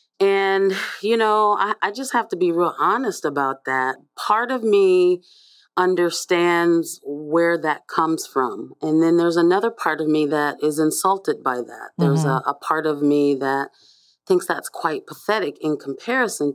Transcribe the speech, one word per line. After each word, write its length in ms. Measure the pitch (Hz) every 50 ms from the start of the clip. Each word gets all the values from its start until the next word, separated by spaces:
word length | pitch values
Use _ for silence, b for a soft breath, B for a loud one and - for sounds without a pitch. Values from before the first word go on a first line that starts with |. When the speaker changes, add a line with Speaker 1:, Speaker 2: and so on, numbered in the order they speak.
| B B _ -
Speaker 1:
And, 540 | 196 196 196 196 196 196 190 196 196 196 190 185 B B B B
you 140 | - 214 233
know, 380 | 226 220 214 208 214 214 208 208 -
I, 140 | 190 208 220 -
I 100 | - 196
just 220 | 202 240 269 254 -
have 140 | 240 220 -
to 80 | -
be 140 | 170 180 175
real 240 | 170 170 175 160 - -
honest 440 | 147 175 202 240 269 220 180 - -
about 420 | 151 139 143 139 135 135 - -
that. 300 | - 131 131 131 131 131 - _ _ -
Part 340 | - - - 208 220 240 240
of 120 | 262 247 220
me 580 | 220 202 202 196 190 180 180 180 180 180 175 b b b b b b b b b b -
understands 1200 | - 180 180 185 180 180 170 - - - - 180 170 175 175 175 170 170 170 170 165 160 - - - -
where 540 | 139 147 147 151 147 151 170 170 170 170
that 300 | 160 147 156 143 - _
comes 380 | - - - 165 160 160 156 -
from. 480 | - - 135 131 120 101 101 123 131 - -
And 220 | - 156 156 160 165
then 140 | 165 175
there's 180 | 170 170 170 165
another 340 | 175 170 170 180 202 220 233
part 300 | 226 - - 165 156 151
of 80 | 160
me 180 | 151 151 156 151
that 300 | 143 156 151 147 147 135 135 147
is 160 | 151 147 151
insulted 640 | 156 156 156 - - 190 196 190 190 - 220 220 -
by 140 | 135 123
that. 320 | 123 117 - - - - - -
There's 240 | - 170 165 151 156
Speaker 2:
Mm-hmm. 260 | 156 143 131 131 -
Speaker 1:
a, 40 | -
a 20 | 143
part 320 | - - - 160 156 151
of 160 | 156 151 143
me 340 | 147 143 143 147 143 143 143
that 340 | 131 139 135 135 139 139 - b b b b b b b b b b _
thinks 220 | - 190 180 180
that's 220 | - 170 - - -
quite 360 | - - - 160 156 135 -
pathetic 520 | - - - - - 214 220 185 147 143 -
in 160 | - 156 151
comparison 760 | 143 143 139 135 - - - 240 262 247 202 - - 147 143